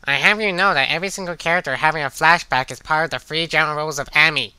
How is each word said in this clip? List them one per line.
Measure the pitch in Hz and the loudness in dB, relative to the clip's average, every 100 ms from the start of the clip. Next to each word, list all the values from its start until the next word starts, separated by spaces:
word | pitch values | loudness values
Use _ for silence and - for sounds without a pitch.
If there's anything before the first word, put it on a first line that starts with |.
| - | -2
I | 139 | 0
have | 165 208 | 2 2
you | 214 | 0
know | 175 196 | 0 2
that | 160 131 | 2 0
every | 151 190 | -2 -4
single | 185 185 | -8 -8
character | 170 - 170 165 131 | -6 -2 -2 -2 0
having | 160 156 | 0 0
a | 143 | -4
flashback | - 160 170 - 131 131 | 0 4 4 2 -2 -2
is | 127 | -8
part | - 156 | -2 0
of | 160 | 0
the | 127 | -4
three | - 156 165 | -6 -6 -2
general | - 156 151 | 0 0 -2
rules | 156 143 | -6 -6
of | 131 | -2
Ami. | 151 156 147 110 | 2 4 2 -4